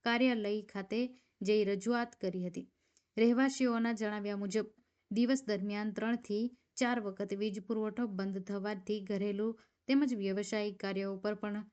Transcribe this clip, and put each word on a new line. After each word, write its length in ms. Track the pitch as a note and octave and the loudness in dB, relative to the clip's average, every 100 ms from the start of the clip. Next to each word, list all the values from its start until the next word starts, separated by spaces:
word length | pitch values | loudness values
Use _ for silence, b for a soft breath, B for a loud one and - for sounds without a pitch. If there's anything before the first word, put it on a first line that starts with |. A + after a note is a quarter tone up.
કાર્યાલય 580 | A#3 A#3+ B3+ A#3+ G3+ G#3+ | 2 4 4 4 0 -2
ખાતે 480 | G#3 G3+ F#3+ A3 B3 B B B | -4 -8 -4 -2 -2 B B B
જઈ 220 | G3 G#3+ | 2 4
રજૂઆત 520 | G3 G3+ G#3 A#3+ A#3+ - | 4 2 0 0 -2 -4
કરી 260 | F#3+ F3+ F3+ | -4 -4 -6
હતી. 200 | E3+ - _ _ _ _ - | -8 -12 _ _ _ _ 4
રહેવાસીઓના 760 | A#3 A#3+ C4+ C4 B3+ A#3 A#3 | 4 6 4 4 2 2 0
જણાવ્યા 440 | A3 G#3+ G#3 G3+ G3+ | 0 -2 -2 -4 -4
મુજબ 300 | G3+ G#3 G#3+ _ _ _ _ | 0 0 -2 _ _ _ _
દિવસ 320 | G3+ A#3+ C4+ C4 | 2 4 2 2
દરમિયાન 440 | G3+ G3+ G#3 G#3+ | -2 0 -2 -4
ત્રણથી 680 | G3+ A3 A#3 - G#3 A#3+ B B - | -2 0 -2 -2 -2 -2 B B -2
ચાર 220 | B3 A#3+ | 0 0
વખત 340 | G3+ F#3+ G3+ | -2 -6 -4
વીજ 260 | G3 G#3+ G3+ | -2 -2 -4
પુરવઠો 480 | - A3 G#3+ G#3+ A#3+ | -4 -2 -2 -2 -4
બંધ 360 | F#3+ G3 G3 | -2 -4 -4
થવાથી 560 | F#3+ G3+ G3+ G#3 F#3+ G#3 | -6 -4 -4 -4 -4 -4
ઘરેલું 600 | F#3+ G3+ G3+ G3+ A3 A3+ b b - | -2 -2 0 0 -2 -4 b b 2
તેમજ 260 | C#4 C#4+ | 4 4
વ્યવસાયિક 680 | A#3 G3 F#3+ G3+ G#3+ G#3 G3 | 0 0 -2 -2 -2 -2 -4
કાર્યો 340 | G3 G3 G3 | -4 -2 -4
ઉપર 200 | F#3+ G#3 | -4 -4
પણ 320 | G#3 G#3 G#3 G#3 | -4 -4 -6 -8